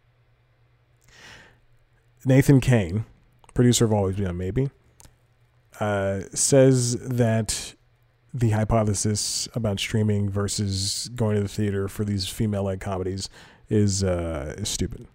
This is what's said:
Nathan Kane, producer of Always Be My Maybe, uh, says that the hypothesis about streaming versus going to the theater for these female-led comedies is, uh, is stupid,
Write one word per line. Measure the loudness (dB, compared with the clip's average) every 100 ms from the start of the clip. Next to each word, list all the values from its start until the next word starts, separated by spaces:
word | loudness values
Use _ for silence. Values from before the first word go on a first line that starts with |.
| _ _ _ _ _ _ _ _ _ _ _ -20 -20 -20 -20 _ _ _ _ _ _ _
Nathan | 4 6 8 6
Kane, | 6 2 2 -4 -6 -12 _ _ -6
producer | 2 4 4
of | 2
Always | 2 0 -2
Be |
My | -4
Maybe, | -4 -4 -2 -4 -6 _ _ -20 _ _ _ _ _ _ -8
uh, | -4 -2 -2 -4 -6
says | -4 4 6 6 6 2 -4
that | -4 0 2 2 -2 -6 -8 -18 _ _ _ _ _
the | -2 0
hypothesis | 2 2 2 2 0 -2 -2 -4 -6 -6
about | -4 -4 -4
streaming | -2 0 0 0 -2
versus | -2 -4 -2 -4 -2 -4 -6 -8
going | -4 0 0
to |
the | -2
theater | -2 -2 -2 -4
for | -4
these | -4 -4 -4
female-led | -4 -2 -2 -4 -6
comedies | -6 -6 -4 -6 -10 -14 -20 -18 -2
is, | 2 2 2
uh, | 0 0 -4 -6 -8 -8
is | -4
stupid, | -2 -2 -6 -18